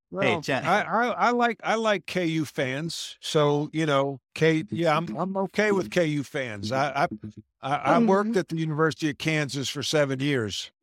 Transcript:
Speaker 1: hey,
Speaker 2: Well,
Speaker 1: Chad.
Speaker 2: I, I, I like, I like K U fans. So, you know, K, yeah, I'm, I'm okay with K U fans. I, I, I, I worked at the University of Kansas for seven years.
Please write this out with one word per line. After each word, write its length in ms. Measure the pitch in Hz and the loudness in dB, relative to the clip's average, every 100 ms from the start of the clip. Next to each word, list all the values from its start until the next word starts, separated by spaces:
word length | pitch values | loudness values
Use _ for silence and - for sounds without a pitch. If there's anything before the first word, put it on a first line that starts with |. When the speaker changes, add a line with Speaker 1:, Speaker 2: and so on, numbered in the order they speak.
| _ | _
Speaker 1:
hey, 220 | 185 165 | -2 0
Speaker 2:
Well, 80 | 165 | 0
Speaker 1:
Chad. 240 | 147 131 147 | 0 -2 0
Speaker 2:
I, 160 | 202 | 0
I, 260 | 160 190 240 | 0 -2 -2
I 220 | 170 202 | 0 0
like, 300 | 240 240 226 | 2 0 -2
I 120 | 156 220 | -4 0
like 300 | 220 202 - | 0 0 -2
K 200 | 180 170 | -2 0
U 180 | 160 | 0
fans. 720 | 147 - 131 135 165 - - - | -2 -2 -4 -4 -6 -8 -10 -12
So, 480 | - 156 147 147 151 | -2 2 4 2 0
you 140 | 156 160 | -2 2
know, 340 | 139 139 135 _ - | 2 2 -4 _ 0
K, 300 | 160 160 160 | 2 2 0
yeah, 280 | 160 170 151 | -2 2 2
I'm, 100 | 170 - | 0 -4
I'm 220 | 185 190 | -4 -2
okay 340 | 190 - 208 | -2 0 2
with 180 | 196 190 | 2 0
K 160 | 185 165 | 0 2
U 160 | 147 | 0
fans. 500 | 131 147 127 104 101 | -4 -6 -6 -6 -4
I, 340 | 131 143 135 170 | 0 0 0 -2
I, 0 | 107 107 107 - _ | -2 -14 -16 -20 _
I, 140 | 135 139 | -6 -2
I 240 | 135 170 | 2 4
worked 360 | 226 190 214 220 | 6 4 2 0
at 140 | 165 | -2
the 80 | 165 | -2
University 520 | 160 147 160 - 156 | -2 0 0 0 -4
of 80 | - | -2
Kansas 520 | 160 156 143 127 131 | 0 0 0 -4 -4
for 140 | 147 | -4
seven 360 | 123 156 139 131 | 0 2 2 0
years. 500 | 143 135 107 92 - _ | 0 0 0 -4 -10 _